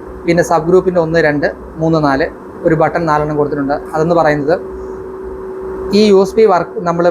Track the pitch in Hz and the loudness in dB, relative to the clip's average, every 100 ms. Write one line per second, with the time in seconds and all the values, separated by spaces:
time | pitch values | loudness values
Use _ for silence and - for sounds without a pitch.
0 | - - - 170 160 165 160 185 185 180 | -16 -6 0 0 2 0 4 2 4 0
1 | 160 165 156 147 175 - - 165 160 160 | 0 2 2 0 -2 -6 -12 -4 0 2
2 | 143 135 165 - - - - 156 156 170 | 2 0 -2 -6 -18 -2 0 2 0 0
3 | 165 151 151 147 143 147 139 143 - 156 | 0 0 0 -2 -2 -2 -4 -4 -4 -2
4 | 160 170 156 147 143 190 - - - - | 0 2 2 2 0 -2 -4 -12 -12 -12
5 | - - - - - - - - - 202 | -12 -12 -12 -12 -12 -12 -10 -8 0 4
6 | 214 190 190 226 214 175 170 - 175 170 | 6 6 4 4 4 4 0 -6 -2 0
7 | 175 | 0